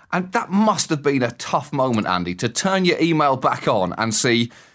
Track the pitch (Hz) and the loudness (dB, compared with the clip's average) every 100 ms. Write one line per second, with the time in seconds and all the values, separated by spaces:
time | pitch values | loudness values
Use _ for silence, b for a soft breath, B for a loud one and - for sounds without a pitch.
0 | B 175 180 233 - 190 214 180 - 156 | B -4 -2 -4 0 2 2 2 -2 0
1 | 139 139 120 - - 165 - 143 131 113 | 0 0 -2 -4 -4 -4 -2 -2 0 0
2 | 95 90 87 90 120 - 190 190 180 160 | 0 -2 -2 -4 -4 -2 0 2 2 2
3 | 170 156 147 135 143 135 156 113 90 - | 2 2 2 2 0 0 0 0 0 -2
4 | 113 107 131 117 117 B B | -2 0 2 2 0 B B